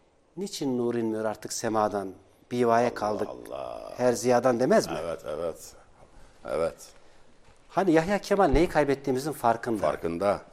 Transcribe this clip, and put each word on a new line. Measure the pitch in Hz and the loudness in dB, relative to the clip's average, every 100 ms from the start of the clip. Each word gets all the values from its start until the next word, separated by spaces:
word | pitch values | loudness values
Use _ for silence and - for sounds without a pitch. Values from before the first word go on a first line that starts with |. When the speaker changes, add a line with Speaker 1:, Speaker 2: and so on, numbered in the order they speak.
| _ _ _ 165 | _ _ _ -12
Speaker 1:
"Niçin | 196 - 143 123 | -10 -6 -4 -2
nur | 120 | -2
inmiyor | 120 113 107 | -2 -2 -2
artık | 110 104 117 | -4 -6 -8
semadan, | - 117 110 107 101 95 90 _ _ - | -6 -2 0 0 0 -6 -10 _ _ -6
bivaya | 123 117 117 120 | 0 4 4 2
Speaker 2:
Allah | |
Speaker 1:
kaldık | - 107 104 104 | 0 -4 -2 -6
Speaker 2:
Allah. | 64 55 65 62 57 55 - | -8 -12 -12 -10 -12 -12 0
Speaker 1:
her | 123 | 0
ziyadan," | 113 120 123 127 117 | 2 2 4 4 2
demez | 131 214 - | 4 2 2
mi? | 76 | -4
Speaker 2:
Evet, | 82 80 - | -6 -6 -8
evet. | 76 85 78 - - - - - - - - | -6 -6 -8 -14 -20 -20 -20 -20 -20 -20 -18
Evet. | - 71 82 - - - - - - - - - - | -6 -4 -4 -6 -18 -20 -20 -20 -20 -20 -20 -20 -6
Speaker 1:
Hani | 170 190 | -2 2
Yahya | 160 170 202 | 4 2 -2
Kemal | - 202 175 | 0 2 4
neyi | 131 175 | 4 4
kaybettiğimizin | 156 143 135 - 127 151 | 2 2 0 0 -2 -2
farkında. | 135 120 113 123 107 | 0 2 2 0 0
Speaker 2:
Farkında. | 78 71 85 85 98 87 - | 0 -2 -4 0 0 0 -4